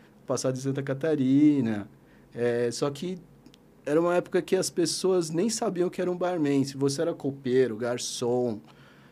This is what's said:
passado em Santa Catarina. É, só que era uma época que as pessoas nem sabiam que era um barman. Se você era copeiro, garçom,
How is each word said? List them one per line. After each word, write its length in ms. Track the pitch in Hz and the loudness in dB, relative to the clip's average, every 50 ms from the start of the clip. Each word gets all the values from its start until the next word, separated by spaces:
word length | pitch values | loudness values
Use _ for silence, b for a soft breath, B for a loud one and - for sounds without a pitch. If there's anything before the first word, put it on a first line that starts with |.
| B B B B - - | B B B B -8 -6
passado 300 | 131 120 - 131 127 127 | -4 -2 -2 -4 -4 -4
em 20 | |
Santa 240 | 131 135 135 139 135 | -4 -4 -4 -4 -4
Catarina. 1040 | 139 135 139 160 160 156 143 131 131 135 143 151 151 147 139 120 113 110 104 98 - - b b b b b b b b | -6 -6 -4 -2 0 0 2 2 4 4 6 6 6 6 4 2 0 -2 -4 -6 -12 -16 b b b b b b b b
É, 340 | 120 120 120 120 120 120 120 | -4 -2 0 0 0 0 -2
só 180 | 117 - 147 143 | -2 -2 -4 -4
que 280 | 143 - 180 175 185 175 - - - - - - - - _ _ - _ - | -4 -4 -8 -8 -8 -10 -12 -18 -20 -20 -20 -20 -20 -20 _ _ -20 _ -4
era 140 | 143 147 160 | 0 2 2
uma 140 | 170 175 175 | 4 4 2
época 260 | 175 170 - - 180 | 2 0 0 0 -2
que 140 | 165 - 185 185 | 0 2 0 0
as 120 | 165 - | 0 0
pessoas 600 | - 185 170 160 165 - - 185 190 180 165 151 | 0 0 0 0 0 0 0 2 2 2 2 0
nem 180 | 160 160 196 233 | 0 0 0 0
sabiam 400 | 220 - 240 233 185 170 175 180 | 0 -2 -2 -2 0 0 -2 -2
que 100 | - - | -2 -2
era 100 | 180 180 | -4 -2
um 60 | 180 175 | -2 -2
barman. 460 | 180 175 180 175 147 143 143 139 135 | -2 -2 0 0 0 2 2 2 2
Se 100 | 139 135 135 | 0 -2 -2
você 240 | 139 139 139 - | -2 0 0 0
era 120 | 165 165 170 | -2 -4 -4
copeiro, 600 | - - 139 139 135 - 127 123 131 127 120 110 107 | -4 -4 -6 -6 -4 -2 2 2 4 4 2 0 -2
garçom, 840 | 123 120 123 120 - - - - 123 120 123 123 123 120 107 104 - B B B B B B B B B | -4 -4 -4 -4 -6 -8 -8 -4 -2 0 0 0 0 -2 -2 -6 -8 B B B B B B B B B